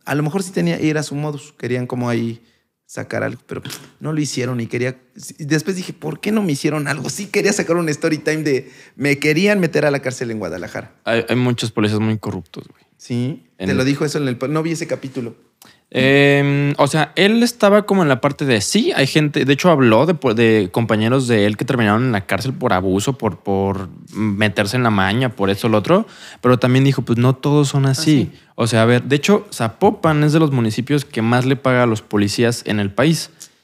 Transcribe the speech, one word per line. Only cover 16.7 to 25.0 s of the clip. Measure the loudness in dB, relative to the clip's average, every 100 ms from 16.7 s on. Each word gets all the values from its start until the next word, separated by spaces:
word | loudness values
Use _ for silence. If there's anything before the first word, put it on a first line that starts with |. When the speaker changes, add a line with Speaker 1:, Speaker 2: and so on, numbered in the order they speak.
| 2
Speaker 2:
o | 0
sea, | 2 -2
él | 0 2 4
estaba | 0 2 4 4 2
como | 2
en | 2
la | 2
parte | 0 -2
de, | 0 0
sí, | 2 0 0 0
hay | 0
gente, | 2 0 0
de | 0
hecho | 2 4
habló | 4 6 4 2
de, | 0 0
de | 2 4 4 2
compañeros | -2 0 0 2 0 2
de | 2 2
él | 0
que |
terminaron | -4 0 2 2
en | 2
la | -2 -2
cárcel | -4 -4
por | -4 -2
abuso, | 0 0 0 -2 -2
por, | -4 -4
por | -4 -2 -2 -4 -8 -16 -14
meterse | -4 -4 0 -2 0 -2 0
en |
la | 0
maña, | 2